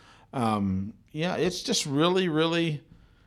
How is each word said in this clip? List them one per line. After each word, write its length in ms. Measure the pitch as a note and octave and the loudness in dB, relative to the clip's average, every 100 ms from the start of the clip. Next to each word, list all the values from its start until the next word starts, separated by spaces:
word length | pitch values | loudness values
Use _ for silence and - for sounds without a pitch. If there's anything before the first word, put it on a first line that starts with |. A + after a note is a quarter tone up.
| - - - | -20 -20 -10
Um, 640 | C#3 A2+ G#2+ G2 F#2+ G2 - _ | -2 0 2 2 0 -4 -10 _
yeah, 240 | D3+ F3 B2 | -6 -4 0
it's 260 | E3+ F3+ | -2 -2
just 240 | - G#3+ D3+ | -2 -2 0
really, 420 | C#3 E3 F#3+ F#3 | 2 2 4 2
really, 520 | D#3 E3 E3+ E3+ D3 - - - - | 2 2 2 0 -4 -10 -20 -20 -20